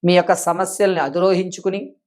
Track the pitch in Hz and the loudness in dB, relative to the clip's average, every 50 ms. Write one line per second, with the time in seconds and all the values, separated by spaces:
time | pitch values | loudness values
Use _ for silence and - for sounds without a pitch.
0 | - 175 180 180 175 - 190 175 - - 170 175 190 185 - - 208 196 185 165 | 4 4 4 4 4 4 0 0 0 -4 -2 -2 -4 -6 -2 0 0 0 2 0
1 | 147 139 139 175 180 190 190 180 185 180 175 - - 196 185 202 240 - - _ | -2 -2 -2 0 0 2 2 0 -2 -4 -8 -6 -6 -4 -4 -4 -8 -12 -18 _
2 | _ | _